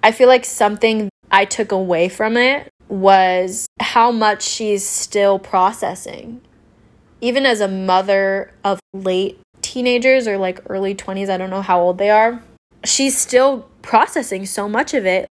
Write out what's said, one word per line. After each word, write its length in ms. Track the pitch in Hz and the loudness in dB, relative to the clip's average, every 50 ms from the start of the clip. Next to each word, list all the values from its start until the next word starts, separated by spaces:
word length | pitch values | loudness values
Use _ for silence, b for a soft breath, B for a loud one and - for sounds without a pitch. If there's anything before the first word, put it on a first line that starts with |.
I 120 | - 220 226 | 4 2 4
feel 160 | - 254 247 | 6 6 6
like 160 | 254 247 247 | 6 4 2
something 640 | - - - 226 208 214 208 - 226 220 220 214 196 _ _ _ _ | -4 -2 0 0 0 0 0 0 0 0 0 -4 -6 _ _ _ _
I 140 | - 196 196 | 2 2 2
took 300 | 196 - - 220 214 202 | 2 -2 -6 -4 -2 -2
away 340 | 190 190 180 180 165 175 | -4 -2 -2 0 0 0
from 300 | 185 190 - 220 220 226 | 0 0 -4 -4 0 2
it 320 | 240 247 254 277 294 - - _ _ _ | 2 2 2 0 -2 -6 -12 _ _ _
was 800 | _ 202 190 185 196 196 190 185 185 180 180 185 185 190 - - - _ _ | _ -6 2 4 6 6 6 6 4 2 0 -2 -2 -4 -8 -10 -10 _ _
how 320 | - - - 247 226 247 240 | -8 0 2 4 4 4 4
much 300 | 226 220 214 208 208 - | 2 2 0 0 0 -4
she's 440 | - - - 226 214 202 196 196 | -8 -6 -6 -4 -2 -2 -2 -2
still 520 | - - - - - - 208 202 196 196 190 | -4 -4 -6 -6 -4 -2 0 2 2 2 0
processing. 1000 | 196 - - 190 185 196 226 - - - 185 - - - - - - 226 233 247 _ _ _ _ _ _ _ _ _ _ _ _ _ _ _ _ | -2 -2 0 2 2 2 0 -2 -8 -8 -8 -10 -14 -14 -16 -16 -16 -18 -18 -20 _ _ _ _ _ _ _ _ _ _ _ _ _ _ _ _
Even 260 | - 240 240 269 269 | -6 -2 -2 0 2
as 140 | 262 233 208 | 2 2 2
a 80 | 208 | -2
mother 880 | 190 190 190 185 190 185 185 190 196 196 196 196 196 190 196 - - - _ - | -2 -2 -4 -2 2 2 2 2 2 0 0 2 0 -2 -4 -6 -10 -16 _ -4
of 160 | 202 196 190 _ _ - | -4 -4 -4 _ _ -16
late 480 | 196 190 190 185 185 196 196 - _ _ _ _ _ | -8 -4 -2 -2 -2 -4 -4 -8 _ _ _ _ _
teenagers 640 | - - - 254 247 247 247 240 240 262 262 262 240 | -14 -10 -8 -4 -2 0 0 2 2 2 2 2 2
or, 120 | 226 202 | -2 -4
like, 240 | 196 190 185 185 185 - - | -2 -2 -4 -6 -8 -12 -8
early 260 | - 190 196 190 202 | -6 -4 -4 -4 -6
twenties, 340 | 196 - - 190 190 196 196 | -8 -10 -10 -8 -6 -4 -4
I 60 | 190 | -4
don't 140 | 180 185 190 | -4 -4 -6
know 120 | 190 196 | -6 -8
how 200 | 196 190 185 180 | -2 0 2 2
old 160 | 175 180 180 | 2 2 0
they 120 | 185 196 208 | 0 2 4
are, 320 | 214 214 220 233 240 240 - - - _ _ _ _ _ - | 4 4 4 2 0 -4 -16 -20 -20 _ _ _ _ _ -4
she's 320 | - - - 269 277 262 | -4 -2 0 0 0 0
still 500 | - - - - 247 262 277 277 233 - _ _ _ | -2 -4 2 2 2 4 4 0 -2 -10 _ _ _
processing 640 | - - - 220 285 - - 339 233 - 202 190 196 | -10 0 2 2 2 2 -2 -6 -6 -6 -8 -8 -8
so 240 | 196 - - 202 208 | -8 -8 -6 -6 -4
much 240 | 208 226 226 - - | -2 -4 -4 -2 -4
of 120 | 269 196 | -2 -2
it. 220 | 185 180 190 185 - _ | 0 -2 -2 -4 -6 _